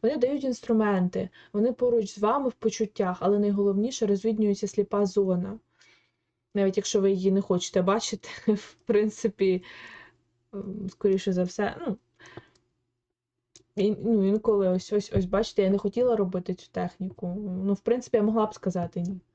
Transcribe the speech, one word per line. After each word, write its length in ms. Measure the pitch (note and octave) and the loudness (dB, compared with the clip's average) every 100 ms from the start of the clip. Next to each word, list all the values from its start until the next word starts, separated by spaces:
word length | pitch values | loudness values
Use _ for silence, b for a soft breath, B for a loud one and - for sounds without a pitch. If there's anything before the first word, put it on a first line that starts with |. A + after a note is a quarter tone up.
Вони 140 | A3 D4 | 0 2
дають 280 | B3 C#4+ | 0 0
інструменти, 840 | C4+ A#3+ - A3 G#3+ G3 F3+ F#3 F#3 B B | -4 -6 0 2 2 2 0 -2 -6 B B
вони 200 | G#3 A3+ | -2 0
поруч 420 | A#3+ B3 A#3 G3+ | 0 2 2 0
з 40 | - | -2
вами 300 | G#3 C#4 C4 | 0 2 0
в 40 | |
почуттях, 640 | - A3+ - G#3+ - G3 F3+ | -2 -4 -2 -4 -2 -2 0
але 180 | F3+ G#3 | 0 2
найголовніше, 680 | G#3 G3+ G3+ G3 A3+ C4 G#3+ | 2 2 2 2 0 -2 0
розвіднюється 640 | G3+ A3 G#3+ G#3+ G3+ G3+ | 0 0 0 2 0 -2
сліпа 380 | - G3+ G#3 G3+ | -2 0 2 0
зона. 520 | G3 G3 F3+ F#3 A3 _ b b b b b _ _ _ | 2 2 0 -2 -10 _ b b b b b _ _ _
Навіть 220 | G#3 G3 F#3+ | 0 2 2
якщо 240 | G3 G#3+ | 0 2
ви 100 | G3 | 2
її 220 | F#3+ F#3+ | 2 2
не 80 | F#3+ | 2
хочете 420 | G3 F3+ - - | 2 -2 0 0
бачити, 460 | F3+ G#3 - G#3+ - - - | 2 0 -2 -8 -10 -8 -2
<laughs> 0 | |
в 280 | G#3 - | -2 -2
принципі, 880 | - - G#3 G#3+ - A3 - G3 F3+ B B B B B _ _ _ _ | -20 0 2 2 0 -4 0 0 0 B B B B B _ _ _ _
м, 320 | G3+ G3 G3+ G3 | -14 -10 -8 -10
скоріше 420 | - G3+ F#3+ F#3+ | 0 2 2 0
за 100 | F3+ | 0
все, 340 | F3+ - G3+ - E4 | -2 -2 -4 -2 -6
ну, 120 | F#3+ _ _ B B B B _ _ _ _ _ _ _ _ _ - _ - | -6 _ _ B B B B _ _ _ _ _ _ _ _ _ -20 _ -2
і, 200 | - D#4 | 0 0
ну, 240 | G#3+ A3+ G3 | 2 2 4
інколи 400 | G#3 G#3+ G#3 F#3+ | 2 2 2 2
ось, 240 | F#3 - | 0 0
ось, 200 | G#3 G3 | -2 0
ось, 100 | G3+ | -2
бачите, 380 | F3+ G3 A3 - | 0 0 -2 0
я 80 | F#3+ | 2
не 80 | G3 | 2
хотіла 380 | G3+ A#3 B3 A3+ | 0 0 2 2
робити 380 | F#3+ F#3 F3+ | 0 -2 -6
цю 140 | F3+ - | -10 -8
техніку. 640 | - F3+ - F#3 - F3 F#3 G#3 F#3 | -8 -8 -6 -12 -8 -8 -6 -6 -4
Ну, 80 | G3 | -2
в 80 | G3 | -2
принципі, 360 | - B3 B3 A3+ | 0 0 0 2
я 60 | |
могла 240 | G#3 A3 G#3+ | 2 2 0
б 80 | |
сказати 460 | - - F3+ E3+ - | -2 -4 -4 -4 -4
ні. 200 | F3 F#3+ _ | -6 -6 _